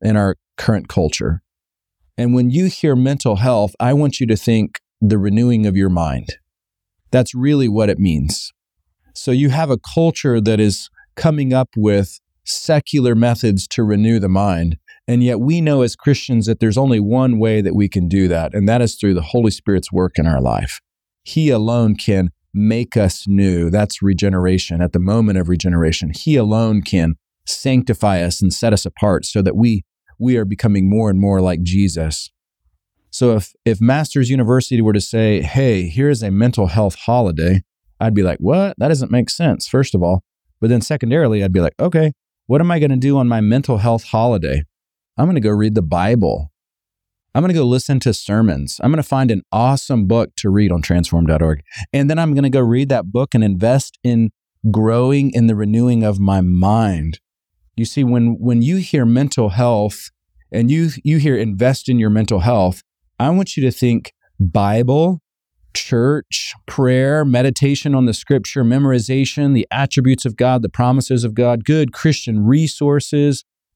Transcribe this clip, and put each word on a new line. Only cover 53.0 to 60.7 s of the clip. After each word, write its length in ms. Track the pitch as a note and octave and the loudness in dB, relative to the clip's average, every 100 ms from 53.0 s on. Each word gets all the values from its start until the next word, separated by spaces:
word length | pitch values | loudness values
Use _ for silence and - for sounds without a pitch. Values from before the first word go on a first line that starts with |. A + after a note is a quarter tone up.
| F2+ | -2
book 200 | A#2 C3+ | -4 0
and 120 | A#2 G#2+ | 2 2
invest 520 | F#2 A2+ C3+ - _ | 0 0 0 -2 _
in 280 | B2 A#2 A2+ - _ _ A2 | -2 0 0 -4 _ _ -2
growing 600 | G#2 A2 A#2 B2+ C#3+ C#3 | 0 2 2 0 0 0
in 160 | A#2+ A#2 | 2 2
the 80 | G#2+ | 2
renewing 480 | G#2 A2 B2 A#2+ | 0 0 2 2
of 160 | G#2+ G2 | 0 0
my 220 | G2 F#2+ | 2 2
mind." 800 | F2+ F2+ F#2+ A2 A2 E2+ D#2+ D#2 _ _ _ _ _ - | 2 2 2 2 0 -2 -6 -8 _ _ _ _ _ -8
You 80 | A2+ | -6
see, 180 | - | -2
when, 340 | B2+ B2 A#2 A2+ | 0 2 0 0
when 220 | A#2+ A#2 | 0 0
you 160 | A#2+ F#3+ | 0 -2
hear 280 | F3+ D3+ A#2 | -2 0 2
mental 440 | A#2+ C#3+ - G#2+ | 2 0 -2 -2
health 600 | F#2+ A#2+ A2+ G#2 - - _ _ _ _ | 0 0 0 -2 -6 -18 _ _ _ _
and 180 | - | -2
you, 220 | A#2 | 0